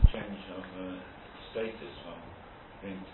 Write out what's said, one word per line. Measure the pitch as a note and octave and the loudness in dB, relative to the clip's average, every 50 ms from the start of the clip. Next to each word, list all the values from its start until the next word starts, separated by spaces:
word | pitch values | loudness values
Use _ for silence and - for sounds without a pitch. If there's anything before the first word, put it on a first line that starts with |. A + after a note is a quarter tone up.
| - | 10
a | - | 10
change | - G#2+ G#2 G#2 G2+ - - F#2+ - - | 10 6 -2 -6 -6 -8 -8 -8 -8 -8
of, | - - F#2 | -10 -8 -8
uh, | F#2 F#2 F#2 F#2 F#2 - - - - - - - - - - - | -8 -8 -6 -8 -8 -10 -14 -14 -16 -16 -16 -16 -16 -14 -6 -2
status | A2+ A2+ A2+ A2 - - F2 - - - | -2 -2 -2 -2 -6 -10 -10 -10 -12 -12
from | E2+ E2 E2+ E2 - - - - - - - - - - - F#2+ | -12 -12 -12 -12 -14 -14 -16 -16 -16 -16 -16 -16 -16 -14 -10 -8
being | G2+ F#2+ F#2+ F#2 - | -8 -8 -8 -8 -10